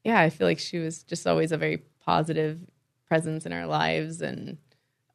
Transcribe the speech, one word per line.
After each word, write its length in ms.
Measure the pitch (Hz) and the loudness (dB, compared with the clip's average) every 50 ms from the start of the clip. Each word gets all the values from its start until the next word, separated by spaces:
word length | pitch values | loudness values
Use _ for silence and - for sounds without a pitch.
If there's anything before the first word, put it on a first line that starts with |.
| _ | _
yeah, 160 | 220 233 208 | 2 4 6
I 80 | 170 156 | 6 4
feel 180 | 160 - 190 175 | 4 4 2 2
like 120 | 170 156 | 2 2
she 200 | - - - 175 | -2 -6 -6 -4
was 240 | 165 160 165 - - | -4 -4 -6 -10 -10
just 240 | _ 175 170 - 175 | _ -10 -4 0 2
always 240 | 170 165 160 160 | 2 2 2 2
a 60 | 165 156 | 0 -2
very 260 | 160 156 156 156 - _ _ _ _ | 0 -2 -2 -4 -6 _ _ _ _
positive 520 | - 170 165 156 160 156 160 156 156 156 165 180 - _ _ _ _ _ _ _ _ | 2 2 2 2 2 0 -2 -2 -2 -4 -6 -12 -18 _ _ _ _ _ _ _ _
presence 380 | 165 160 165 165 156 160 160 | 0 0 2 0 -4 -6 -6
in 60 | 170 | -8
our 140 | 170 170 170 165 | -8 -6 -4 -2
lives. 540 | 151 151 - - - 160 156 160 160 170 | 0 0 2 2 2 0 -2 -4 -6 -6
And, 360 | 170 69 - - - - - - - _ _ _ _ _ _ _ _ _ _ | -6 -6 -6 -8 -10 -12 -12 -14 -16 _ _ _ _ _ _ _ _ _ _